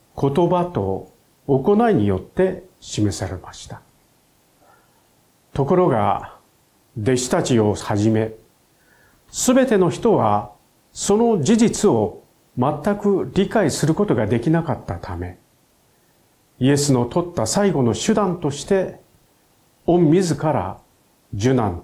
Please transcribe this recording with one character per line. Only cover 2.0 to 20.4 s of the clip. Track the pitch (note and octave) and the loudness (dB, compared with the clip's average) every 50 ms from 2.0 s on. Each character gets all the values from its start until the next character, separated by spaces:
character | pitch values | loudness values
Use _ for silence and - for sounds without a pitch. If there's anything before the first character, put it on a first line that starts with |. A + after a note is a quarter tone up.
| G#2 | 2
よ | G2+ F#2 F2+ | 0 0 -2
っ | |
て | - - _ - F#3 F#3 F#3 - - - _ _ | -4 -6 _ -2 -2 -2 -2 -6 -12 -20 _ _
示 | - - - - G#2+ G2+ F#2 | -18 -10 -4 -2 -2 -2 -2
さ | - G2+ | -4 -8
れ | F#2+ F#2+ | -8 -8
ま | F2+ - - - | -12 -14 -18 -20
し | - - | -20 -18
た。 | - - - - _ _ _ _ _ _ _ _ _ _ _ _ _ _ _ _ _ _ _ _ _ _ _ _ _ _ _ _ _ _ _ _ _ _ | -18 -18 -20 -20 _ _ _ _ _ _ _ _ _ _ _ _ _ _ _ _ _ _ _ _ _ _ _ _ _ _ _ _ _ _ _ _ _ _
と | D3+ C3+ | -4 0
こ | - F#3 | 2 2
ろ | F3+ F3+ D#3+ | 2 2 2
が、 | C3 G#2+ G#2 G#2 F#2+ - - - - - _ _ _ _ _ _ _ _ _ _ _ A#2 | 2 2 0 0 -2 -2 -6 -10 -18 -20 _ _ _ _ _ _ _ _ _ _ _ -4
弟 | G#2 B2+ B2+ | -2 0 0
子 | B2 - - | 0 0 -2
た | G3+ F3 - | -2 -2 0
ち | - C3 A2+ | 2 2 2
を | G#2+ G#2 G2 | 2 2 0
は | - - - G#2+ | -2 -4 -4 -2
じ | G2+ G#2 A2+ | 0 0 2
め、 | A2 A2 A2 A2 - - _ _ _ _ _ _ _ _ _ _ _ _ _ _ _ _ _ _ - | 2 0 -2 -2 -6 -12 _ _ _ _ _ _ _ _ _ _ _ _ _ _ _ _ _ _ -10
す | - - B3 B3+ | -4 0 2 4
べ | C4+ B3+ | 4 4
て | C4 A3 | 4 4
の | F#3+ F#3 D#3+ | 2 2 2
人 | - - - A#3 F#3 | 0 0 0 2 2
は | C3+ A2+ G#2+ G#2 G#2 G#2+ - - _ _ _ _ _ _ _ _ | 4 2 2 2 0 -2 -6 -12 _ _ _ _ _ _ _ _
そ | - - - G3+ | -8 -2 0 2
の | A3 A#3 A#3 A3 F3 C3 | 2 4 2 2 2 2
事 | D#3 A#3 G#3+ | 2 4 4
実 | A#3 F#3+ - - - G3 | 4 2 2 2 2 2
を | C#3 A2 G#2 F#2 - - - _ _ _ _ _ _ B2+ | 2 2 0 -2 -4 -10 -20 _ _ _ _ _ _ -2
全 | B2 C#3+ C#3+ - - G#3+ G3+ G#3 | -2 -2 -2 -2 -2 -4 -4 -2
く | - G3+ G3 D#3+ B2+ C3+ - | 0 -2 0 0 -2 -2 -2
理 | F#3 G3 F#3+ | -2 -2 0
解 | - A3+ F#3+ C3+ | 0 0 0 0
す | - - - | 0 0 -2
る | D3 D#3 | 0 0
こ | - G#3 | 0 0
と | G3+ C#3+ | 0 0
が | A2+ G#2+ | 0 0
で | G2 A#2+ A#2 | 0 0 -2
き | - D#3+ | 0 0
な | D#3+ E3+ D#3+ | 0 0 0
か | - A#2 | -2 -6
っ | - - | -6 -6
た | - G2 | -10 -10
た | F#2 - - F2+ | -10 -10 -12 -10
め、 | E2+ F2+ F2+ F2 - _ _ _ _ _ _ _ _ _ _ _ _ _ _ _ _ _ _ _ _ _ _ _ _ | -10 -10 -12 -12 -16 _ _ _ _ _ _ _ _ _ _ _ _ _ _ _ _ _ _ _ _ _ _ _ _
イ | B2+ C3+ | 0 2
エ | C#3+ | 2
ス | C#3+ C#3+ C#3+ C3+ | 2 2 2 2
の | A#2+ A#2+ | 2 2
取 | A#2+ - F3 E3+ | 0 -2 -2 -4
っ | - - | -2 -4
た | - A2 | -4 -4
最 | G#2+ - F#3+ G#3 G3 D#3+ | -2 0 0 2 2 2
後 | C#3+ B2 | 2 2
の | A#2 G#2 | 0 0
手 | - - - A3 | 0 0 0 0
段 | G#3+ G3+ F#3 F3 F3+ | 2 0 0 -2 -4
と | - C#3+ | -4 -6
し | C3 - - | -6 -6 -4
て、 | - G3+ F#3+ F3+ - - - _ _ _ _ _ _ _ _ _ _ _ _ _ _ _ _ _ | -2 0 0 0 -4 -8 -14 _ _ _ _ _ _ _ _ _ _ _ _ _ _ _ _ _
御 | - E3+ F3 | 2 2 4
自 | F3 C#3+ D#3+ F#3+ F#3+ E3 C#3+ | 4 4 4 4 2 0 -2
ら | - | -2